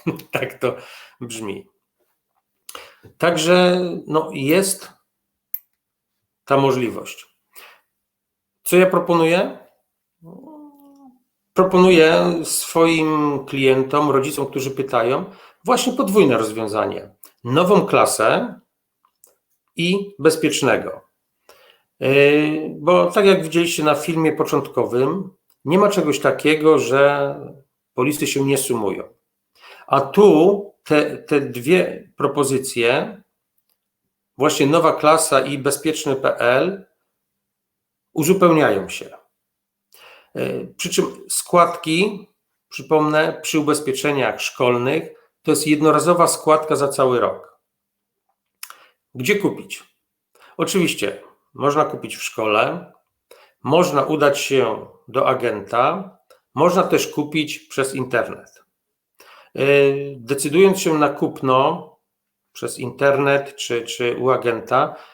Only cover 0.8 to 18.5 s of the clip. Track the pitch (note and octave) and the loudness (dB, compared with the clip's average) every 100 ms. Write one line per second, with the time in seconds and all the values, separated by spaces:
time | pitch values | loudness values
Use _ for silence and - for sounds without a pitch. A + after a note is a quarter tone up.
0.8 | - - - _ A#2+ A2+ G#2+ F#2+ - _ | -12 -20 -20 _ -14 -12 -10 -12 -16 _
1.8 | _ _ _ _ _ _ _ _ - - | _ _ _ _ _ _ _ _ -20 -20
2.8 | - _ - - E3 D#3+ D#3+ F3+ F3+ F3+ | -20 _ -20 -2 0 0 2 4 4 2
3.8 | F3+ E3+ - D#3 D#3 D3+ C3+ F3 F#3+ - | -2 -8 -4 -2 -2 -4 0 0 0 -4
4.8 | - _ _ _ _ _ _ - _ _ | -12 _ _ _ _ _ _ -20 _ _
5.8 | _ _ _ _ _ _ - C#3 C#3 B2+ | _ _ _ _ _ _ -2 0 2 0
6.8 | A#2 G2 - - - _ _ - - _ | -4 -6 -12 -18 -20 _ _ -20 -20 _
7.8 | _ _ _ _ _ _ _ _ - F3 | _ _ _ _ _ _ _ _ 0 4
8.8 | F#3 F3+ F3 E3+ D#3+ F3 B3+ - - _ | 4 2 0 0 2 2 -2 -8 -20 _
9.8 | _ _ _ _ E3 F3+ D4 D4+ D4 C#4+ | _ _ _ _ -20 -20 -20 -20 -20 -20
10.8 | C#4+ C#4 C4+ _ _ _ _ - F#3 F#3+ | -20 _ -20 _ _ _ _ -2 2 4
11.8 | F#3 F3 D#3+ F3 F3 E3+ D#3 - - E3+ | 6 6 6 4 2 -2 -4 -6 -4 0
12.8 | E3 D#3+ D#3 D#3 D3 C#3 - C#3 C3+ C3 | 2 2 0 -2 -2 -4 -6 0 2 2
13.8 | C3 D3 D3 C3+ C#3 D3 C3+ C3+ C3 C3+ | 0 0 0 0 -2 -4 -6 -6 -6 -6
14.8 | C3 B2 A2+ C#3+ F#3 - - _ F#3+ B3 | -4 -2 0 -2 -6 -14 -20 _ -2 -2
15.8 | B3 - G#3 G3+ D#3 A2+ G#2+ A2 G#2+ G#2+ | 0 -2 0 4 4 2 -2 -6 -6 -4
16.8 | G2+ F#2 G2+ _ - _ A#2+ C#3 F3+ F3 | -4 -6 -12 _ -20 _ -2 0 4 4
17.8 | - C3 A2 - A2+ D#3+ A#3+ | 4 2 2 2 0 0 -4